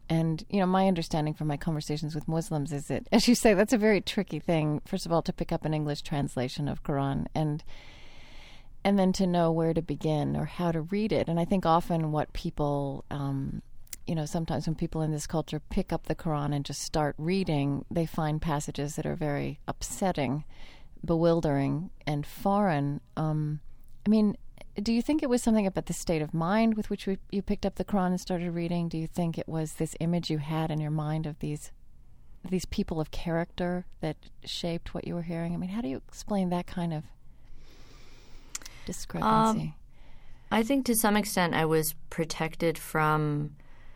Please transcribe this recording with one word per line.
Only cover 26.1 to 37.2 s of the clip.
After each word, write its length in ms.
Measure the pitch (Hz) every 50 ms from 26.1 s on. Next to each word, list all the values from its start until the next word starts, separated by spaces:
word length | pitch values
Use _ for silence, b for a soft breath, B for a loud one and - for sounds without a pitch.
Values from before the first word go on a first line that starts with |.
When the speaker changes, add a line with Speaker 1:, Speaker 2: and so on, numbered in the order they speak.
| 170 156 151
Speaker 1:
of 100 | 151 -
mind 400 | 160 160 175 202 220 226 226 220
with 160 | 214 208 -
which 160 | 208 - -
we, 140 | 196 190 - - -
you 120 | - 202 -
picked 240 | - 208 - - 196
up 80 | -
the 100 | - 185
Quran 220 | - 202 196 180 180
and 120 | 185 180
started 320 | - - 185 170 175 175
reading? 380 | 170 170 170 170 175 175 170 165
Do 80 | - 160
you 80 | 160
think 320 | 160 - - 175 165 160 -
it 100 | - -
was 260 | 160 160 156 156 -
this 220 | - 160 156 - -
image 320 | 160 165 175 175 165 -
you 80 | 156 156
had 320 | 143 151 160 156 160 156
in 80 | 151 156
your 100 | 151 147
mind 380 | 151 156 151 151 156 160 151 151
of 100 | 151 -
these, 340 | - 151 147 151 - - - - - - - - - - - - - - - - -
these 220 | 180 185 180 -
people 340 | - - - 196 - 175 160
of 120 | 156 -
character 760 | - - - 175 165 165 170 - - - 180 175 180 180 180 - - -
that 160 | - 156 151 - - - - - -
shaped 520 | - - - - 170 165 165 - - -
what 100 | - -
you 80 | - 170
were 80 | 175
hearing? 320 | 165 170 170 165 170 170 175
I 40 | 175
mean, 120 | 180 180
how 120 | 196 226
do 60 | 240 262
you 100 | 262 -
explain 520 | - - - - - - 214 196 185 175
that 160 | 180 175 175
kind 280 | - - 185 170 170 160
of 100 | 151 - - - -